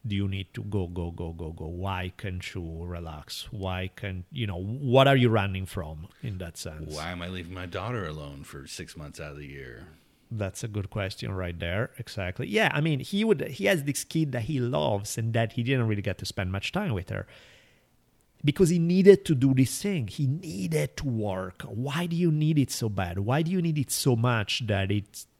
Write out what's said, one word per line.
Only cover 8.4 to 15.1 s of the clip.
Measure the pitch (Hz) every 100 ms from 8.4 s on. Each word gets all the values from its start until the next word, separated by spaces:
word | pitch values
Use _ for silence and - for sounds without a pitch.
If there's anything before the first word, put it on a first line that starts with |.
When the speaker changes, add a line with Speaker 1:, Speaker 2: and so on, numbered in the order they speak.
Speaker 2:
for | - 71 67
six | - 78 -
months | 73 -
out | 76
of | 73
the | 71
year? | 69 64 58 87 76 _ _ _
Speaker 1:
That's | 113 98 -
a | 117
good | 104 95
question | 107 98 - -
right | 95 90 85
there. | 85 95 127 -
Exactly. | 117 - 90 90 -
Yeah, | 208 202
I | 147
mean, | 160 143
he | - 196
would, | 220 170 165
he | 135 202
has | 185
this | 139 135
kid | - 165 156
that | 123
he | 110 143
loves | 120 127 135 101 104